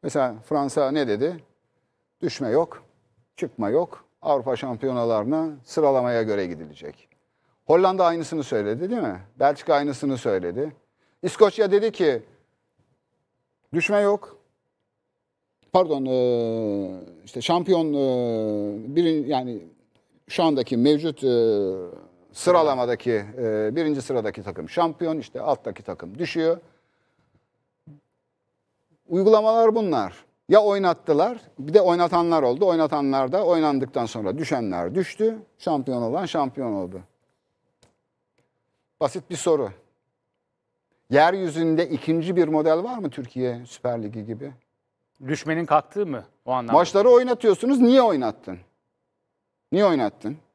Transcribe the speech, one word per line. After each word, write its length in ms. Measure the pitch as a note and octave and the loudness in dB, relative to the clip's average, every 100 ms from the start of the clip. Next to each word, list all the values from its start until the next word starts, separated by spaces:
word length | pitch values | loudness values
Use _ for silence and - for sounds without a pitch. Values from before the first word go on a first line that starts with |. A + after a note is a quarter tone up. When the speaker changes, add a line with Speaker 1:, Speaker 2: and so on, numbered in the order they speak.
Speaker 1:
Mesela 320 | - D3 B2+ A2+ - | -4 -2 -2 -4 -4
Fransa 460 | D3+ C#3+ D3 C3+ | -2 -2 0 0
ne 160 | D3 C3 | 0 0
dedi? 360 | G#2 C#3+ F3 - _ _ _ _ _ _ _ | 0 -2 -6 -16 _ _ _ _ _ _ _
Düşme 280 | - - B2+ | -8 -6 -2
yok, 340 | C#3+ E3 - _ _ _ _ _ - | 0 0 -6 _ _ _ _ _ -10
çıkma 340 | D#3+ - G#2 | -10 -4 -2
yok. 360 | C3 E3+ - _ _ | 0 -2 -8 _ _
Avrupa 340 | D#3 C#3+ B2 A#2+ | -2 -2 0 -4
şampiyonalarına 960 | C3+ A#2 C3+ B2 A#2 A2 G#2+ D#3 D#3+ D3 | -4 -6 -4 -2 0 0 0 -2 -4 -10
sıralamaya 600 | - - D#3 C#3 B2 A#2 | -8 0 2 2 2 0
göre 220 | A2 G2+ F2+ | 0 -2 -4
gidilecek. 640 | D#2+ D#2+ D2 D2+ - _ _ _ _ _ _ _ | -8 -14 -18 -20 -20 _ _ _ _ _ _ _
Hollanda 400 | E3 F#3 F#3 F3 | 4 4 4 2
aynısını 380 | E3+ D3+ D#3+ | 2 -4 -6
söyledi, 460 | C3+ A#2 G#2 A2+ F3+ | -4 -2 -2 -4 -4
değil 120 | A#3+ | -6
mi? 180 | C#3 F#2 G2 _ | -6 -8 -16 _
Belçika 340 | C#3 C#3+ - | 0 0 0
aynısını 440 | D3 C#3+ C3 C#3+ C3 | 0 0 -4 -4 -2
söyledi. 560 | A#2+ F#2+ F2+ F#2 D3+ C#3+ _ _ _ _ | 0 -2 -2 -6 -8 -8 _ _ _ _
İskoçya 480 | F3+ - G#3 G3+ G#3 | -8 4 4 4 0
dedi 200 | G3 A3 | 2 0
ki, 300 | - F3 B2 - _ _ _ _ _ _ _ _ _ _ _ _ _ _ | 0 0 0 -6 _ _ _ _ _ _ _ _ _ _ _ _ _ _
düşme 260 | E3 E3 G3+ | -4 0 2
yok. 380 | G3+ G3+ - - _ _ _ _ _ _ _ _ _ _ _ _ _ | 2 0 -4 -20 _ _ _ _ _ _ _ _ _ _ _ _ _
Pardon, 340 | F#3 F3+ C#3+ C3 | 0 2 0 -2
e, 840 | B2+ B2 A#2+ A#2 A2+ G#2+ G2+ F#2 F#2 F2 E2 F#2+ | 0 2 0 -2 -4 -4 -4 -6 -10 -18 -20 -14
işte 160 | C3 | -10
şampiyon, 520 | B2 F3 F3 F3 D#3+ | -2 -2 0 0 0
e, 1000 | C#3+ C3+ B2+ B2 A2+ A2 G#2 G#2 G#2 A2+ D3 | -2 0 0 -2 -2 -4 -4 -6 -8 -6 -2
birin-, 320 | E3+ D#3 C3+ | 0 0 -2
yani 360 | C#3 B2+ A2+ E2 _ _ _ _ _ _ | -4 -4 -10 -14 _ _ _ _ _ _
şu 160 | - | -2
andaki 340 | E3 C#3+ A#2+ A#2+ | 0 2 0 2
mevcut, 460 | C3 D3+ D#3+ C#3 | 4 2 0 -2
e, 500 | C3+ A#2+ A2+ G#2 G2 F#2 F2 F2 F2 _ _ | 0 2 2 2 -2 -4 -10 -16 -20 _ _
sıralamadaki, 920 | - - F3+ D#3 C3 B2 A#2+ B2 A2 G2+ A#2+ | -4 2 4 4 0 -2 -2 -2 -2 -4 -6
e, 380 | A#2 G#2+ G#2+ C3+ | -4 -2 -2 -2
birinci 260 | D#3 C#3+ | -2 -2
sıradaki 420 | B2+ C3 G#2+ G2 | -2 -4 -4 -6
takım 260 | G2 F#2 D#2+ | -12 -12 -8
şampiyon, 480 | - E3+ D#3 E3+ D#3+ | -2 -2 -2 -6 -6
işte 240 | A#2+ B2+ | -8 -8
alttaki 420 | A#2+ C3+ - F#2+ | -4 -4 -4 -12
takım 360 | A2+ F2 E2+ G#2+ | -12 -12 -12 -10
düşüyor. 380 | E3+ E3+ D#3+ E3 - _ _ _ _ _ _ _ _ _ _ _ - D3 _ _ _ _ _ _ _ _ _ _ _ | -6 -2 -2 -2 -6 _ _ _ _ _ _ _ _ _ _ _ -20 -20 _ _ _ _ _ _ _ _ _ _ _
Uygulamalar 680 | F3+ G3 A3 A3 A3+ A3+ A3 | 2 6 6 6 4 4 2
bunlar. 500 | G#3 C#3+ G2 - _ _ _ | 0 0 -2 -8 _ _ _
Ya 140 | F#3+ | 6
oynattılar, 720 | G#3 G3+ F#3+ E3 - D3 G3 A#3 - - | 6 2 0 -2 0 2 2 -2 -14 -14
bir 140 | C#3+ | 4
de 80 | F#3 | 4
oynatanlar 640 | F#3 F3 F3 E3+ E3+ E3 | 6 2 2 2 2 2
oldu. 220 | C3+ B2+ G3 | 2 2 2
Oynatanlar 640 | E3 D3+ D3+ C#3 C3+ C3 | 2 0 0 0 0 0
da 140 | F3+ F#3 | 0 0
oynandıktan 600 | E3+ D#3 C#3 B2+ C3+ A#2 | 2 2 0 -2 -4 -6
sonra 320 | A#2 G#2 B2+ | -4 -6 -6
düşenler 580 | D#3+ C#3 A2 F2 F2 D3+ | -4 -4 -2 -4 -4 -4
düştü, 420 | F3+ - A3 A3 - _ | -6 -2 -2 -2 -16 _
şampiyon 440 | - D3+ C3 B2 | -4 -4 -2 -4
olan 240 | A#2 C3 A#2 | -2 -4 -4
şampiyon 480 | C3 A#2+ A#2+ B2+ | -4 -4 -4 -6
oldu. 280 | G2+ F2+ F#2 F#2 _ _ _ _ _ _ _ _ _ _ _ _ _ _ _ _ _ _ _ | -6 -8 -12 -18 _ _ _ _ _ _ _ _ _ _ _ _ _ _ _ _ _ _ _
Basit 300 | C#3+ F#3+ C#3 | -4 -4 -10
bir 60 | E3+ | -4
soru. 340 | - D#3 A2 F#2 _ _ _ _ _ _ _ _ _ _ _ _ _ | 0 0 -2 -10 _ _ _ _ _ _ _ _ _ _ _ _ _
Yeryüzünde 800 | C3+ D#3+ F#3+ F3+ D3+ E3 D#3+ E3 | 4 4 2 -4 -2 0 2 0
ikinci 460 | C3 - E3 E3 F3+ | -4 -2 -2 0 0
bir 120 | D#3+ | 2
model 360 | D#3 D#3 D#3+ | 2 2 0
var 140 | G#3+ B3 | -2 -8
mı 120 | F3+ | -8
Türkiye 560 | B2+ B2 - B2 A#2+ A#2+ | -10 -12 -6 -6 -6 -12
Süper 380 | - B2 A#2 | -8 -6 -6
Ligi 220 | G#2+ A2 G#2+ | -8 -10 -12
gibi? 260 | A2 C#3 C3 _ _ _ _ _ _ C3+ | -12 -12 -18 _ _ _ _ _ _ -8
Speaker 2:
Düşmenin 380 | D3+ D3+ D#3+ E3 | -8 -4 -4 2
kalktığı 400 | D3+ - G3+ G3 | 0 0 -6 -6
mı 180 | C3 G2 _ - | -6 -12 _ -6
o 60 | |
anlamda? 220 | B2+ A#2 | -4 2
Speaker 1:
Maçları 360 | C#3+ F3+ G3 A3 | 4 4 4 8
oynatıyorsunuz, 720 | A#3+ B3+ A#3+ A3+ F#3+ A#3+ C#4 | 6 6 0 2 2 2 4
niye 220 | A#3+ C4 | 6 6
oynattın? 560 | A#3 D#3+ A#2+ - - F2+ - _ _ _ _ _ _ _ _ _ _ | 6 2 -2 -6 -12 -16 -16 _ _ _ _ _ _ _ _ _ _
Niye 140 | F3 G3+ | 2 2
oynattın? 520 | D#3 A2 - G#2+ D3 _ | 2 -2 -4 -12 -12 _